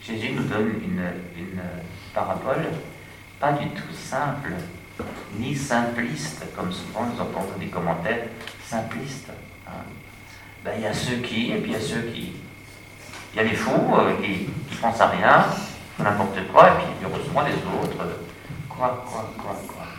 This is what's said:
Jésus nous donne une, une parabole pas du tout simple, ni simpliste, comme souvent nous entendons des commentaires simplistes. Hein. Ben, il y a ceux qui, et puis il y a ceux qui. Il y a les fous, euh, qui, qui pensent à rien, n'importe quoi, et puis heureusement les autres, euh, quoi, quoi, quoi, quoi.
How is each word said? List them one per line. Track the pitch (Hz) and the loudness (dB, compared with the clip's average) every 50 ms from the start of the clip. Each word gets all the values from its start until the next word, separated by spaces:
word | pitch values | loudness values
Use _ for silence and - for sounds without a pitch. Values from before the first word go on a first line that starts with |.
| - | -8
Jésus | - 113 113 113 131 135 | -6 -6 -4 -2 -2 0
nous | 135 - | 0 0
donne | - 104 107 110 - - - - | 0 2 2 2 2 2 0 -2
une, | 92 90 90 90 87 87 - - - - 85 | -2 0 0 0 -2 -2 -4 -8 -10 -10 -10
une | 87 95 92 92 90 87 87 85 82 - - - - - - | -10 -6 -6 -6 -6 -6 -8 -8 -10 -10 -12 -12 -14 -4 -2
parabole | 107 95 92 95 87 - 117 135 147 165 - - - - - - - - - - - - - - - | -2 0 0 0 -2 0 0 2 2 2 0 -2 -4 -6 -8 -12 -14 -16 -16 -16 -18 -18 -18 -8 0
pas | - 143 147 | 2 4 4
du | - - - | 4 0 -2
tout | - - - - - | -4 -6 -8 -10 -10
simple, | - - - - 131 147 143 - - - - 87 - - - - - - - - - - - - - - - 101 107 | -10 -8 -4 -2 0 0 0 -2 -2 -4 -4 -4 -6 -6 -8 -10 -14 -16 -16 -10 -10 -8 -8 -8 -10 -10 -10 -6 -4
ni | 120 135 147 | -2 -2 0
simpliste, | 139 - - 123 120 120 120 117 120 117 127 151 - - - - - - - - | -2 0 2 2 4 4 2 0 0 -2 -2 -2 -4 -4 -6 -6 -8 -10 -10 -6
comme | - - - | -4 -4 -4
souvent | 90 - - - - 107 120 | -4 -4 -8 -6 -4 -2 -2
nous | 120 117 - | -2 -2 -2
entendons | 90 82 - 90 95 98 - 90 | -4 -4 -2 -4 -4 -4 -4 -6
des | 101 - | -6 -4
commentaires | - 90 85 85 82 85 87 107 117 117 - - - - - - - - - | -4 -2 0 0 0 0 0 0 0 -2 -2 -6 -8 -10 -12 -12 -12 -12 -10
simplistes. | - - 113 110 - - - - - - - - - - - - - - - - - | -4 -4 -2 -2 -2 -4 -6 -6 -6 -8 -10 -10 -12 -12 -14 -14 -16 -16 -18 -14 -12
Hein. | - - - - - - - - - - - - - - - - - - - | -12 -10 -10 -12 -12 -14 -16 -16 -18 -18 -16 -16 -16 -16 -16 -16 -18 -10 -6
Ben, | - - 113 | -4 -4 -2
il | 110 | 0
y | 104 | 0
a | - | 0
ceux | - - 123 123 117 | 0 0 0 -2 -2
qui, | - - 110 110 120 - | -2 -2 0 0 0 0
et | - 107 | 0 0
puis | - - | 0 0
il | - | -2
y | |
a | - | -2
ceux | - - - 113 - - - | -2 -2 -2 -2 -2 -2 -4
qui. | - - - - - - - - - - - - - - - - - - - - - - - - | -6 -6 -8 -8 -10 -12 -14 -16 -16 -18 -18 -18 -18 -18 -18 -18 -16 -16 -14 -14 -14 -14 -8 2
Il | 107 | 2
y | |
a | 110 | 4
les | 113 110 | 4 4
fous, | - - - - - - - - - | 2 2 4 4 4 6 6 6 6
euh, | 110 - 95 - | 6 6 4 2
qui, | - - 95 90 - - - - - - | 2 0 0 0 -2 -2 -4 -4 -6 -6
qui | - - | -6 0
pensent | - 113 107 - | 2 2 6 8
à | 101 90 | 8 8
rien, | 90 90 101 117 139 160 185 202 - - - - - - - - - - | 8 6 8 10 10 10 8 6 4 0 -4 -6 -8 -10 -12 -12 -4 0
n'importe | - 104 98 98 98 101 - 87 92 - - | 2 4 4 4 2 0 0 -2 -4 6 10
quoi, | 147 - 110 | 12 12 12
et | - | 12
puis | - 180 - - - 95 - | 8 2 0 -2 -4 -4 -2
heureusement | - - 139 - - 151 | -2 -2 -2 0 2 2
les | 143 139 - | 2 2 0
autres, | - - - - - - - - - | 0 0 0 0 0 0 -2 -2 -2
euh, | - - - - - - - - - - - - - - | -4 -4 -4 -6 -8 -12 -14 -14 -12 -12 -10 -10 -10 -10
quoi, | - - 127 123 123 - - | -4 0 0 0 0 0 -6
quoi, | - - 113 110 107 107 107 | -8 -6 -6 -6 -6 -8 -8
quoi, | - 104 98 95 98 98 | -6 -6 -6 -6 -6 -10
quoi. | - 92 87 - - | -10 -10 -10 -10 -12